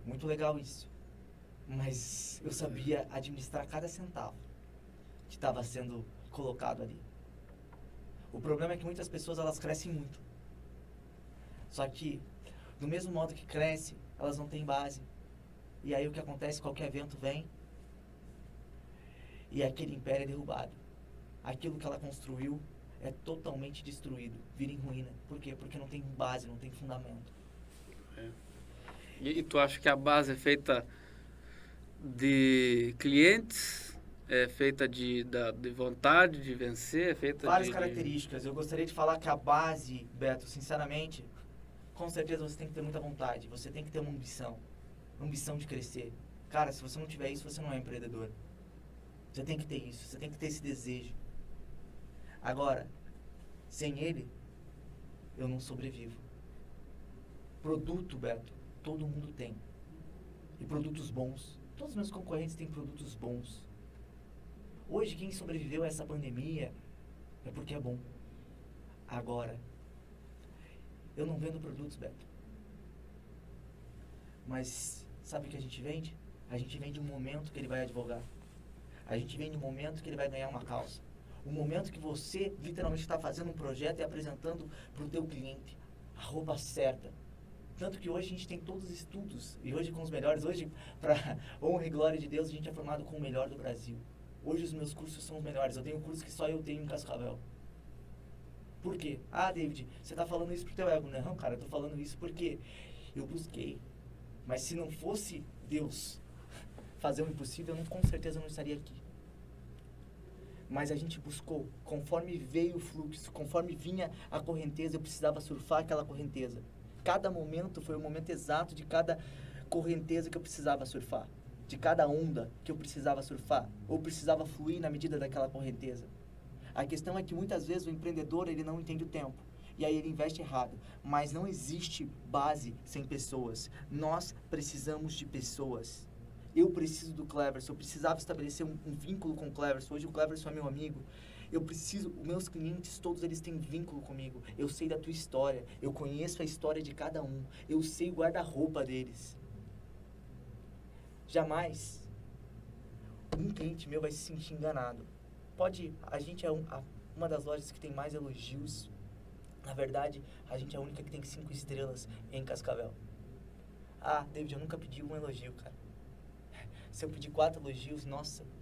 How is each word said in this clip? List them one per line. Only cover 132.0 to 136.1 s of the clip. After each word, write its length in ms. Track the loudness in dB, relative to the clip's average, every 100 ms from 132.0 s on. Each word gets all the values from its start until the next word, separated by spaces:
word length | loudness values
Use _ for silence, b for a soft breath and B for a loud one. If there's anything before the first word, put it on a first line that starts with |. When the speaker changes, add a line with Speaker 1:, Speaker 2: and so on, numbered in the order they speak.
| -4 -6 2
Speaker 1:
base 440 | 6 6 4 0 -6
sem 200 | -6 -6
pessoas. 640 | -2 -2 0 0 0 -2 -6 B B
Nós 440 | 0 4 4 0 -8 -4
precisamos 640 | -2 -2 -2 -2 0 -2
de 140 | -2 -4
pessoas. 800 | -4 -4 -2 0 0 -4 -8 -12